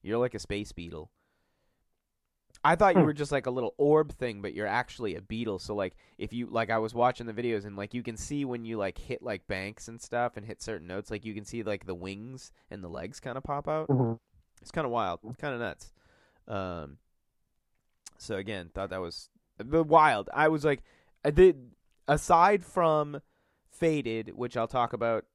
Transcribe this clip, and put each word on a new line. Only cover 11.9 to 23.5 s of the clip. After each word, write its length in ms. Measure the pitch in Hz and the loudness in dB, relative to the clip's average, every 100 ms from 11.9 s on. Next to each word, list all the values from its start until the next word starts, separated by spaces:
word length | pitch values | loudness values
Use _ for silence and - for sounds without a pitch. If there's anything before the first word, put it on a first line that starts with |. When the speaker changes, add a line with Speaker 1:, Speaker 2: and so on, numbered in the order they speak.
| 87 | -8
Speaker 1:
wings 560 | 92 98 117 131 - _ _ | -8 -10 -12 -16 -20 _ _
and 100 | 101 | -14
the 60 | 90 | -10
legs 300 | 80 90 - | -10 -10 -12
kinda 220 | 131 123 | -10 -10
pop 260 | - 143 143 | -6 -6 -4
out. 240 | 156 156 | -4 0
Speaker 2:
Mm-hmm. 220 | 131 120 113 _ _ _ _ | 0 0 -4 _ _ _ _
Speaker 1:
It's 100 | - | -10
kinda 180 | - 127 | -6 -2
wild, 320 | 117 98 85 107 127 | 0 -2 -4 -8 -10
kinda 200 | 151 123 | -8 -6
nuts. 360 | 110 - - _ _ _ _ _ - | -6 -8 -18 _ _ _ _ _ -8
Um, 500 | 101 92 87 71 71 _ _ _ _ _ _ _ _ _ _ - _ | -6 -6 -8 -12 -16 _ _ _ _ _ _ _ _ _ _ -20 _
so 180 | - 98 | -8 -8
again, 340 | 98 101 85 | -6 -8 -10
thought 160 | 98 98 | -8 -6
that 100 | 95 | -6
was 280 | 87 - - _ _ - | -8 -10 -18 _ _ -16
the 260 | 113 160 | 0 0
wild. 460 | 151 160 156 110 95 | 6 6 6 4 -2
I 160 | - 156 | 2 2
was 160 | 156 151 | 4 2
like, 180 | 139 - _ _ _ | 0 -6 _ _ _
I 80 | 147 | 0
did, 440 | 147 185 143 123 _ _ _ - | 8 8 8 -8 _ _ _ 0
aside 580 | 147 - 165 180 202 170 | 0 6 8 8 6 0
from 560 | - 165 156 147 143 _ _ _ | 2 4 4 0 -8 _ _ _